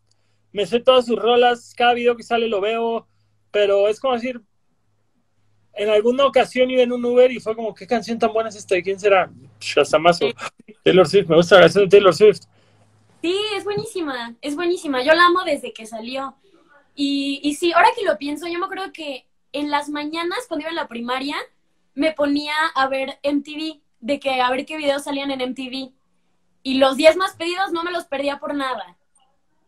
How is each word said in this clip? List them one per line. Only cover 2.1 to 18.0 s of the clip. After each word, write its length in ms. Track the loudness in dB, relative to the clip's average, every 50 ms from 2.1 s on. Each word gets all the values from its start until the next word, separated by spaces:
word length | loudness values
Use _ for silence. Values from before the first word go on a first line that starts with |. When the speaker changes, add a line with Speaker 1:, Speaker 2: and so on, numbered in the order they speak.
| -2
Speaker 1:
que 80 | -2 -4
sale 240 | -4 -2 -2 -2 -2
lo 140 | -2 -2
veo", 440 | -2 -2 -2 -2 -2 -4 -4 -6 -8 _ _ _ _ _ _ _ _ _
pero 360 | -2 0 2 2 2 2 2 2
es 100 | 0 -2
como 140 | -2 -2 -2
decir, 240 | -2 -4 -6 -8 -10 -14 _ _ _ _ _ _ _ _ _ _ _ _ _ _ _ _ _ _ _ _ _ _ _ _ _ -10
en 160 | -6 -2 0
alguna 360 | 2 2 2 2 2 2 2
ocasión 440 | 2 4 2 2 2 0 0 0 2
iba 100 | 2 2 2
en 80 | 2 0
un 100 | -2 -2
Uber 280 | 0 4 4 4 4
y 80 | 2 -2
fue 160 | -6 -6 -6
como, 180 | -6 -6 -8 -8
"¿Qué 120 | -10 -6
canción 320 | -4 -4 -2 -2 -4 -4 -2
tan 140 | -2 0
buena 180 | 0 0 -4 -4
es 60 | -6
esta? 200 | -12 -6 -2 -2
¿De 80 | -2 -2
quién 160 | -2 -4 -2
será?". 300 | 2 2 4 4 2 0 -4 -16 -20 -20 _ _
Shazamazo. 680 | -12 -2 0 2 2 4 2 4 4 4 4 4 2 -4
Speaker 2:
Sí. 480 | -4 -6 -12 -16 -16 _ _ -20 -14 _ 0
Speaker 1:
Taylor 240 | 4 6 6 6 4
Swift, 200 | 4 2 2 4
me 80 | 4
gusta 200 | 4 6 8 8
la 60 | 8
canción 220 | 8 8 6 4 4
de 40 | 6
Taylor 240 | 6 6 8 6 6
Swift. 260 | 6 6 4 4 4 -2 _ _ _ _ _ _ _ _ _ _ _ _ _ _ _
Speaker 2:
Sí, 140 | -6 -4 -4 -2 -4 -4 -6
es 80 | -6 -6
buenísima, 720 | -6 -6 -6 -6 -8 -8 -8 -8 -6 -8 -8 -10 -12 -14 -12
es 140 | -10 -8 -6
buenísima. 480 | -4 -2 -2 -4 -4 -4 -4 -4 0 2
Yo 100 | 2 4
la 120 | 4 4
amo 180 | 4 4 2 0
desde 300 | -2 -4 -6 -6 -10 -16
que 120 | -16 -16
salió. 500 | -16 -14 -14 -12 -10 -10 -10 -10 -12 -14 _ _ _ _ _ _ _ _ _ _ _ _
Y, 480 | -6 -4 -2 -2 -2 -2 -4 -6 -4 -4
y 120 | -4 -4
sí, 180 | -2 -2 0 4
ahora 160 | 4 4 4 4
que 80 | 2